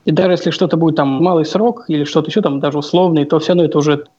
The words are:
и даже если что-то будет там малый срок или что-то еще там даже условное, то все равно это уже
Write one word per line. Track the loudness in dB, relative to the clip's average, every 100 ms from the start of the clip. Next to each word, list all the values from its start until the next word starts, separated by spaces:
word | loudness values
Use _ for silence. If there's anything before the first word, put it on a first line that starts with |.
и | -2
даже | 0 2
если | 0 -2
что-то | -2 0 2
будет | 0 2
там | 0
малый | 0 2 2 0
срок | 0 -2 -2 -4
или | -4
что-то | -2 -2 -2
еще | -2
там | -2 -2
даже | -2 -4
условное, | -2 2 2 2
то | 0 0
все | 2
равно | 2 2
это | 2
уже | 0 -2 -4